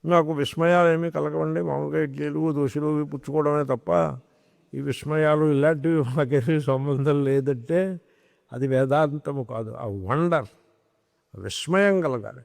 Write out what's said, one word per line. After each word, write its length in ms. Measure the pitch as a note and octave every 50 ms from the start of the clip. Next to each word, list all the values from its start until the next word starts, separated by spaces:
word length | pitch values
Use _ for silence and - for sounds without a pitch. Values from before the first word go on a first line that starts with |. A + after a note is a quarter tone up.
| -
నాకు 280 | D#3+ F3 E3+ D#3+ D3+ D#3+
విస్మయాలు 560 | C#3+ C#3+ B2+ - - E3 E3+ F3 F3 F3 E3+
ఏమీ 220 | E3 D#3+ E3+ E3+
కలగవండి, 520 | E3 - D3+ D3+ D3+ D#3+ D#3+ D#3 D#3+ E3+ F3
మామూలుగా 400 | E3 C#3+ C#3 D3 D3 D3 D#3 D#3
ఇడ్లీలు 500 | C#3+ C3+ C#3+ D3 D3 D3 D3+ D#3 D#3+ D3+
దోశలు 380 | D3 C#3+ C3 - D3 D3 D3+
ఇవి 140 | D3+ D3+ D3+
పుచ్చుకోవడమే 600 | D3 D3 C3+ - - C#3 D#3 D3+ C#3+ D3 D3+ D3
తప్ప 560 | C3+ C3+ A#2 - - E2+ F2 E2 D#2+ C3+ B2+ - _ _ _ _ _ _ _ _ _ -
ఈ 60 | C3+
విస్మయాలు 640 | C#3 C#3+ B2+ - - C#3+ D3+ D#3 D#3 D3+ D3+ D3+ D#3
ఇలాంటివి 560 | D#3 D3 C#3 C#3+ D#3 E3 D3 C3+ E3 E3 D#3+
మాకేమీ 600 | C#3+ A#2+ B2+ D#3+ D3 B2 C#3+ C#3+ A#2+ C3 D#3+ D3+
సంబంధం 640 | C#3+ C3 C3+ C3+ C3+ C#3+ C#3+ C3 C#3 D3 C#3+ C#3+ C#3
లేదంటే 760 | C3+ C3+ C#3 C3+ C#3 C#3 B2 A#2 - E3 F3 F#3 F#3+ F#3 E3+ _ _ _ _ _ _ _ _ _ _ A#2+
అది 160 | B2 C3 C3+
వేదాంతము 760 | C3 C3 C3+ C3+ C#3 D3 D#3 D3 C#3+ D3+ - - C#3+ C#3 B2
కాదు. 260 | G#2+ A#2+ A2+ A2+ G#2+
ఆ 160 | A#2 - -
వండర్, 600 | A2+ G2 G2+ F#2 F#2 B2 D3 E3+ F3 E3+ D#3 A#2 - _ _ _ _ _ _ _ _ _ _ _ _ _ _ _ _ -
విస్మయం 680 | G2 F#2 G2+ - - - D3 F3 F#3+ G3+ G3+ G3 F#3+
కలగాలి. 400 | E3+ D3 B2+ A#2+ G#2 G#2+ G2+ B2+ A#2